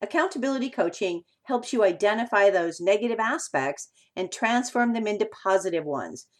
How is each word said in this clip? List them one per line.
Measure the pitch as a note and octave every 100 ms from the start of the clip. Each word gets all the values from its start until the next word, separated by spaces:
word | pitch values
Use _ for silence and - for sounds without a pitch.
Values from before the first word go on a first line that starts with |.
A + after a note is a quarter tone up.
Accountability | G#3 - F4+ D4+ B3+ C4+ B3+
coaching | - F3 E3+ F#3+ E3+ - _
helps | - B3+ A#3+
you | B3
identify | G3+ F3 G3+ A3 A#3+ G#3 G3+
those | F#3+ E3+ E3
negative | F3 G#3 A#3 A3
aspects | A3 D#4 - D3 C3+ D3 - _ _ -
and | F3+
transform | - A3+ A#3+ B3 B3 A#3+
them | A#3 G#3+
into | G#3 G#3+ -
positive | G3 F#3+ F#3+ E3+
ones | D3+ C#3 F2+ - - _